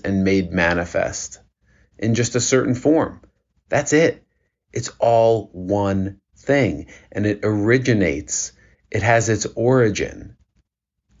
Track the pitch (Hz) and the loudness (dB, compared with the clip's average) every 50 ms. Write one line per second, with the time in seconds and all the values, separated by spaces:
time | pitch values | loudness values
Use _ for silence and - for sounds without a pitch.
0 | - 98 101 98 95 95 98 98 90 85 92 92 85 85 87 85 87 - - - | -6 -2 -2 0 2 2 2 0 0 -2 -2 0 0 0 0 -2 -4 -4 -4 -4
1 | - - - - - - - - _ _ _ _ _ _ _ _ _ _ _ - | -4 -4 -6 -8 -12 -14 -16 -20 _ _ _ _ _ _ _ _ _ _ _ -6
2 | 104 113 110 117 120 - - 123 - - 131 127 127 - 123 127 - 147 156 156 | -2 -2 0 0 0 -2 -2 -2 0 2 2 2 2 0 -2 0 2 2 2 2
3 | 120 - - - - _ _ _ _ _ _ _ _ _ - 139 143 - 147 156 | 0 -2 -6 -12 -20 _ _ _ _ _ _ _ _ _ -4 -4 0 2 2 4
4 | 165 - - - _ _ _ _ _ _ _ _ _ _ - 120 - - - - | 4 2 0 -4 _ _ _ _ _ _ _ _ _ _ -8 -8 -8 -8 -4 -2
5 | - 117 117 113 113 113 113 107 98 - - 90 90 92 101 101 101 98 98 95 | 2 4 4 4 4 4 4 2 -2 -6 -12 -10 -4 -2 -2 0 0 0 0 -2
6 | 95 95 95 - _ _ _ _ _ - 139 143 123 87 76 71 - - - - | -2 -4 -6 -12 _ _ _ _ _ 0 2 2 2 0 -2 -4 -10 -14 -20 -20
7 | - _ - 98 104 107 101 - 104 107 107 104 101 113 123 131 127 131 113 101 | -20 _ -6 -2 -2 -2 -2 -2 -2 -2 0 0 2 2 2 2 2 2 2 2
8 | 92 80 69 76 73 - - - - - - _ _ _ _ _ _ _ - 104 | 2 0 -2 -4 -6 -8 -8 -8 -8 -10 -12 _ _ _ _ _ _ _ -6 -2
9 | 101 117 117 117 101 113 110 104 - 107 - 113 113 123 131 127 117 107 92 - | 0 2 2 2 2 0 -2 -2 -4 -6 -4 -2 0 2 4 4 4 2 0 -2
10 | - - - - - - - _ _ _ _ _ _ _ _ _ _ _ _ _ | -4 -6 -8 -12 -18 -18 -20 _ _ _ _ _ _ _ _ _ _ _ _ _
11 | _ _ _ _ | _ _ _ _